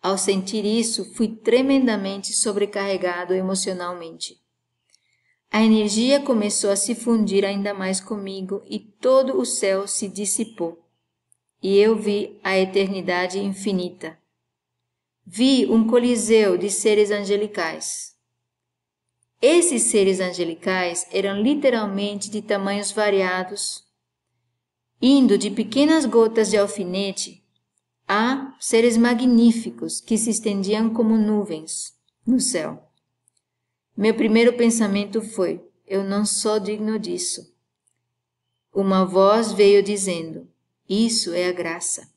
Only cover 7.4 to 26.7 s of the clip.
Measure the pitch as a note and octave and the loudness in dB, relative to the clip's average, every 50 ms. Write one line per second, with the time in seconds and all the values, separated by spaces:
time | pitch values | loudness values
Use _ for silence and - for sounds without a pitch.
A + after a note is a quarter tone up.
7.4 | G3 G3 G3+ G3 G3 G3+ G3+ G3 F#3+ F#3+ F#3+ F#3+ - - A3+ G3+ G3 G3 F#3+ G3 | 0 0 -2 -4 -4 -6 -6 -4 -4 -4 -4 -6 -6 -8 -10 -10 -8 -10 -10 -10
8.4 | F#3+ F#3 G3+ G3 - - - G#3 - - _ _ - B3 C4 C4+ C4 B3 G#3+ G3 | -8 -8 -8 -10 -10 -10 -12 -12 -12 -12 _ _ 2 4 4 4 4 2 0 -2
9.4 | B3 A#3 - - - G3 F#3+ F#3+ G3+ G3 - - A3 G3 F#3 G3 G#3 G3 - - | -2 -2 -4 -2 0 0 0 0 -2 -4 -6 -6 -6 -8 -8 -6 -6 -4 -4 -4
10.4 | A3+ - - - E3+ E3 E3+ _ _ _ _ _ _ _ _ _ _ _ _ _ | -4 -6 -6 -8 -8 -8 -8 _ _ _ _ _ _ _ _ _ _ _ _ _
11.4 | _ _ _ _ - F#3+ G3 G3 G#3 A3 A3+ G#3+ - G#3+ G#3 G3+ - - - - | _ _ _ _ -2 2 4 4 6 4 2 0 0 -2 -2 -2 -4 -6 -10 -8
12.4 | _ F#3+ F#3+ F#3+ F#3+ F#3+ F#3+ G3 G3 F#3+ G3 F#3+ F3 E3+ F3+ F3+ F#3 F#3 F#3 G3 | _ -2 0 0 0 2 0 0 0 0 -4 -6 -4 -4 -2 -2 -2 -4 -4 -4
13.4 | G3+ G3+ F#3+ F#3+ - G#3+ G3 F#3 F3+ F3+ - _ - D#3+ - _ _ _ _ _ | -6 -6 -6 -4 -4 -2 -2 -2 -4 -6 -10 _ -14 -14 -14 _ _ _ _ _
14.4 | _ _ _ _ _ _ _ _ _ _ _ _ _ _ _ _ _ F#3+ F3 G3+ | _ _ _ _ _ _ _ _ _ _ _ _ _ _ _ _ _ -16 -2 0
15.4 | B3+ C4 C#4 C4 - - A3+ A3+ A3 A3 A#3+ B3 A#3 B3 A#3+ A3+ G3+ G#3+ A3+ A3 | 2 4 4 4 2 2 2 2 2 4 2 2 2 2 0 0 2 2 4 4
16.4 | G#3+ G3 F3 F3+ F3+ G3+ F#3+ - - A3+ G#3+ G#3 G#3 G3+ G#3 G#3 G3+ G3 G3+ G3+ | 4 4 2 0 -2 -4 -4 -2 0 2 4 4 2 2 0 -4 -2 -2 -2 -2
17.4 | G#3 G#3 G#3 G3+ E3+ D#3+ D#3 D#3 - - - - - - _ _ _ _ _ _ | -2 -4 -6 -6 -6 -6 -6 -8 -10 -10 -10 -12 -14 -16 _ _ _ _ _ _
18.4 | _ _ _ _ _ _ _ _ _ _ _ _ _ _ _ _ _ _ _ _ | _ _ _ _ _ _ _ _ _ _ _ _ _ _ _ _ _ _ _ _
19.4 | - C4 D#4+ F4 E4+ F4 D4 F#3 - - - G#3 G3 F#3+ F#3+ F#3 F#3+ F3+ F3 F3+ | 4 4 6 6 4 2 0 0 -2 2 2 2 4 4 2 0 -2 -6 -4 -4
20.4 | F3 E3 E3 E3 - G3 F#3 F#3 F3+ F3+ E3+ F3 - - - G3 G3 G3 G3 G3+ | -4 -6 -6 -6 -4 -2 -2 0 -2 -2 -4 -6 -8 -4 -4 -2 -2 -2 -2 0
21.4 | G#3+ B3+ D4+ D4+ C4+ C4+ A#3 A3+ G#3+ G3+ G3 G3 G3+ G#3 G3+ G3+ - - - G#3+ | 0 0 0 2 2 2 2 2 -2 -2 -4 -4 -4 -4 -6 -8 -10 -8 -8 -10
22.4 | G3 - G#3 G3 G3 G3 G3+ G3+ G3+ G3+ - A3 G#3+ G#3 G3 G3 F#3 F#3 F3+ F#3 | -4 -2 -2 -2 0 -2 -4 -4 -4 -6 -2 0 0 2 2 2 2 0 -2 -4
23.4 | F#3 F#3 G3 G3+ - - - - _ _ _ _ _ _ _ _ _ _ _ _ | -6 -8 -8 -8 -8 -8 -10 -12 _ _ _ _ _ _ _ _ _ _ _ _
24.4 | _ _ _ _ _ _ _ _ _ _ _ _ - B3+ C#4 C#4 B3+ A3 G3+ G3 | _ _ _ _ _ _ _ _ _ _ _ _ 2 4 4 6 6 4 4 2
25.4 | G3+ G#3 G3 - G#3+ - - C4+ C#4+ D4+ D#4+ D#4+ D4 A#3 G#3+ A#3 A3+ A3 A3+ A#3 | 0 -4 -4 -4 -6 -2 0 2 4 4 4 2 2 2 4 4 4 4 2 0
26.4 | G#3+ G3 G3 G#3 G3+ G3+ | 0 2 2 2 0 0